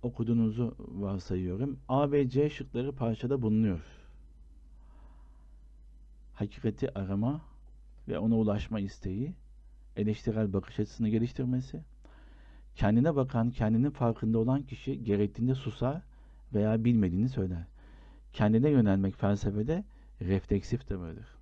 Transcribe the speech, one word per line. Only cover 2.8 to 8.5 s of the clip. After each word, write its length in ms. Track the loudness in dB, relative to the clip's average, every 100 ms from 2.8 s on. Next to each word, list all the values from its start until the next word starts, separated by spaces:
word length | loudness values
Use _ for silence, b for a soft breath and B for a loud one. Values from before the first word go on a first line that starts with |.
| -6 -2
parçada 460 | -2 -2 -2 0
bulunuyor. 400 | 2 2 2 0 -6 -20 -20 -20 -20 -20 -20 -20 -20 b b b b b b b b b -20 -20 -20 -20 -20 -20 -20
Hakikati 640 | -8 -8 -2 -4 -2 -4 -4
arama 440 | -4 0 0 -2 -8 -20 -20 -20 -20 -18 -6
ve 120 | -2
ona 160 | 2 2
ulaşma 440 | 2